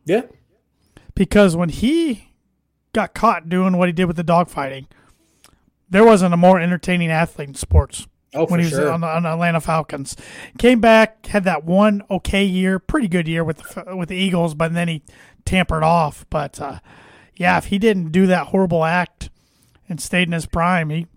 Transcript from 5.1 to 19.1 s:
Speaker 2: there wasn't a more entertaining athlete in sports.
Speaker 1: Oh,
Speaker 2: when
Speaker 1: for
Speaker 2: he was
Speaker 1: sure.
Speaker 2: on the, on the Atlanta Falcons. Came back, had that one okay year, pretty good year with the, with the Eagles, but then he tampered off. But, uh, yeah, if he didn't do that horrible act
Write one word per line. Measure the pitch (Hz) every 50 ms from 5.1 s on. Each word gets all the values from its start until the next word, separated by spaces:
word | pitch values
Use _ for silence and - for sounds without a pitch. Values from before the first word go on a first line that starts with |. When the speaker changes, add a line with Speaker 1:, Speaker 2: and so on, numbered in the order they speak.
| _ _ _ _ _ _ _ _ _ _ _ _ _ _ _ -
Speaker 2:
there | 180 196 226
wasn't | 233 220 190 185 180 175
a | 170
more | 175 180 190 180
entertaining | 165 175 180 165 - - 180 175 170 160
athlete | 160 160 170 160 - - 147 139
in | 135
sports. | - - - 82 151 143 - - - - - _ _ _ _ - 143
Speaker 1:
Oh, | 160 -
Speaker 2:
when |
Speaker 1:
for | 180 170
Speaker 2:
he | 170
was | 165
Speaker 1:
sure. | 147 135 147 147
Speaker 2:
on | 165 170
the, | 165 160
on | 160 165 175
the | 160
Atlanta | 160 165 175 175 165 165
Falcons. | - - 156 160 147 - - 139 135 - - - - - - - - - - -
Came | - 240 254 233
back, | 208 226 220 220 220 220 - _ - -
had | - 208 185
that | 190 170 147 156
one | 170 180 196 208 214 202 202 - -
okay | 196 180 - - - 196 202
year, | 196 180 185 185 190 190 180
pretty | - - - 311 240 180
good | 170 180 165 156
year | 165 165 165
with | 160 156 -
the, | - - - 190 170 180 185
with | 185 175 -
the | 190 185
Eagles, | 190 190 185 175 170 170 151
but | 147 165 165 165
then | 175 175 170
he | 160 151 - - - - - _ _ _ -
tampered | - 190 190 175 - 165 160 156
off. | 160 170 170 160 147 - - - -
But, | - 156 143 139 - -
uh, | 151 139 - 156 - _ - - - - - _ _ _ _ -
yeah, | 175 180 180 165
if | - -
he | 196 202
didn't | 220 226 214 190 170 156
do | 156 185 190 185
that | 180 170 143 -
horrible | - 190 190 180 175 165 160
act | 160 170 180 175 -